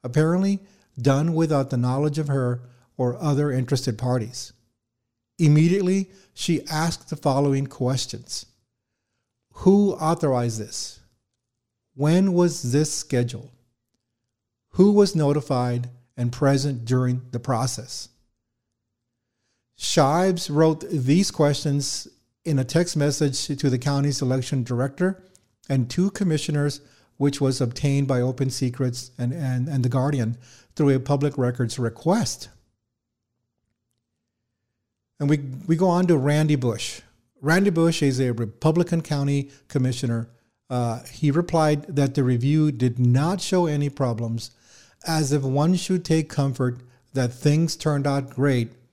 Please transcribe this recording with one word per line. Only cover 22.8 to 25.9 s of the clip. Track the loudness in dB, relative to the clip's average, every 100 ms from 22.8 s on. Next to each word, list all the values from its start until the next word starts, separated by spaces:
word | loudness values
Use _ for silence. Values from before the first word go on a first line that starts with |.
| 0 0
message | 0 0 -2 -2 -6
to | -2 0
the | 0
county's | 0 0 0 0
election | 0 -2 -2 -4
director | -2 -2 -4 -2 -2 -2 -14 _ _ _ _
and | -2
two | 0